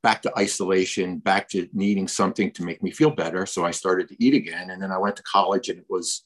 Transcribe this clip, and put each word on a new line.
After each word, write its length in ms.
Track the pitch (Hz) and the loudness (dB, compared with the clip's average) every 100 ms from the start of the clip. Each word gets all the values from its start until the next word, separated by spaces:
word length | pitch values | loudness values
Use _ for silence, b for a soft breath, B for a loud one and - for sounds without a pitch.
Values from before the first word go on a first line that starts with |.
back 180 | 113 107 | 4 2
to 160 | - - | -2 0
isolation, 800 | 101 - 95 95 92 - 90 85 | 0 0 0 2 2 -2 -2 -2
back 320 | 98 95 - | 0 0 0
to 180 | 98 90 | -6 -4
needing 340 | - 101 98 95 | -2 0 0 -2
something 440 | - 95 - 98 | 0 0 0 -4
to 120 | - | -2
make 200 | 175 165 | -8 -4
me 80 | 95 | -6
feel 180 | - 156 | 2 2
better. 380 | 151 82 90 95 | 2 -4 -4 -4
So 180 | - 85 | -2 -2
I 60 | |
started 360 | 82 95 92 87 | -2 0 0 0
to 140 | - | 2
eat 120 | 120 139 | 4 4
again, 340 | - 98 92 | 2 -10 -10
and 120 | 92 | -10
then 100 | 95 | -6
I 80 | 92 | -2
went 160 | 101 - | -2 -4
to 80 | |
college, 440 | - 101 92 98 - | 0 2 4 0 -2
and 120 | 87 | -10
it 60 | - | -6
was 340 | 95 85 - | -6 -4 -8